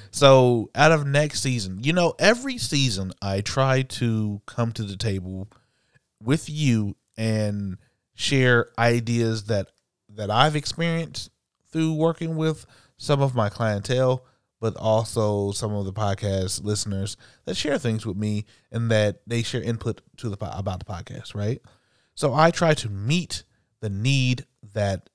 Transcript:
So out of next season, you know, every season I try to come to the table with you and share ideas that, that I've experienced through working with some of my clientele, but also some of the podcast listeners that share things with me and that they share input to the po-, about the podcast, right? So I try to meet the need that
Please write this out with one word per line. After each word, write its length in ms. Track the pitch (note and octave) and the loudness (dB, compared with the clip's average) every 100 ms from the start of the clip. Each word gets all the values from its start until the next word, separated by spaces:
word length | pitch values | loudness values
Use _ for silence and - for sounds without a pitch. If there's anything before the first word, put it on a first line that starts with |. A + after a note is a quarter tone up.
| - | -12
So 580 | - C#3 C3 B2 A#2 G2 - | 6 8 10 8 4 0 4
out 160 | D#3 | 4
of 140 | D#3+ C#3+ | 4 2
next 360 | C#3+ D3+ - | 0 0 -2
season, 420 | C3+ A#2+ F#2+ F#2 | -2 -2 -4 -2
you 100 | C3+ | 0
know, 200 | F3+ E3+ - | 2 0 4
every 380 | F#3+ A#3+ C4+ B3 | 2 2 -2 -6
season 540 | - C#3+ C3 F#2+ F#2+ - | -2 0 0 -2 -6 -6
I 200 | G2+ G2 | -2 -2
try 400 | G#2 C#3 C3+ C3 | 0 0 2 2
to 580 | C3 - A#2 A2 G#2+ G2+ - | -2 -2 0 0 -2 -4 -8
come 260 | - A#2 | -4 -2
to 100 | A2+ | -4
the 140 | G2+ F#2+ | -8 -4
table 500 | A2+ G2 F#2 F#2+ F#2+ _ _ _ _ _ _ _ | -2 -2 -6 -10 -12 _ _ _ _ _ _ _
with 260 | A2 D#3+ - | -2 -2 -2
you 460 | D3+ C#3+ A2+ G2+ - _ - | 0 2 2 0 -6 _ -4
and 600 | A2+ A2 G#2 G2+ G2 F#2 _ _ _ | -2 0 -2 -4 -6 -10 _ _ _
share 560 | - - C#3 B2+ A#2+ - - | -8 0 4 6 4 2 0
ideas 680 | A#2 A#2+ A2+ A#2 A2+ A2 G2+ | 2 2 0 0 0 -2 -2
that, 220 | G2+ - _ _ _ _ | -4 -4 _ _ _ _
that 200 | G#2 G2+ | -8 0
I've 260 | A2 D3+ D3+ | 4 4 2
experienced 760 | - - E3 E3 E3 - - _ _ _ _ | -4 -4 -4 -4 -6 -12 -14 _ _ _ _
through 220 | D#3+ D#3+ D#3 | -2 -2 2
working 400 | E3 D#3+ E3 D#3+ | 0 0 -4 -2
with 300 | D#3+ D#3 - _ _ _ | -2 -2 -10 _ _ _
some 240 | - C#3+ | 0 2
of 120 | C3+ | 2
my 160 | B2 G2+ | 2 0
clientele, 760 | - A2+ G2+ - B2+ B2+ B2+ - _ _ _ | 0 -2 -2 0 2 2 0 -6 _ _ _
but 160 | A2+ - | -6 -2
also 760 | A2 A2 G#2+ A#2 G#2+ G#2 G2+ | 2 2 2 0 0 0 -2
some 220 | - A2 | -4 -4
of 120 | G#2 F#2+ | -4 -4
the 80 | |
podcast 680 | G2+ G2+ F#2+ G2+ F#2+ F#2 - | -2 -2 -2 -2 -2 -2 -4
listeners 540 | G#2 G2+ G#2 F#2+ G2 - - _ - | -4 -4 -4 -4 -6 -10 -20 _ -8
that 120 | F#3 | -4
share 220 | D4+ C4 | -2 -2
things 260 | A#2+ A2 A2 | -2 -4 -4
with 120 | F#2+ | -4
me 280 | G#2+ G#2 - _ _ | -2 -4 -6 _ _
and 200 | A2+ A2+ | -4 2
that 300 | G#2+ G#2 - - | 2 2 -2 -4
they 160 | A#2 | -4
share 220 | - B2 | -2 -4
input 380 | A2+ A2+ A#2 - _ - | -4 -4 -4 -6 _ -10
to 120 | A2+ | -8
the 80 | F#2+ | -8
po-, 140 | G#2+ | -8
about 240 | G2 G2 F2+ | -6 -6 -6
the 80 | - | -8
podcast, 480 | F2+ - - - | -12 -12 -14 -10
right? 260 | G#2 G#2 C3+ - _ _ _ _ | -4 -4 -4 -10 _ _ _ _
So 220 | - C#3+ C3 | -4 0 4
I 160 | E3 | 4
try 240 | - E3 D3+ | 4 2 2
to 140 | A2+ | -2
meet 540 | G2 A2+ F3 - - - _ _ _ | -6 -2 -2 -2 -10 -14 _ _ _
the 100 | G#2+ | -8
need 560 | G2 B2+ C3+ B2+ B2 - _ G#2 | -2 0 2 2 -2 -6 _ -10
that 360 | G#2+ G2+ F#2+ - | -2 -2 -2 -8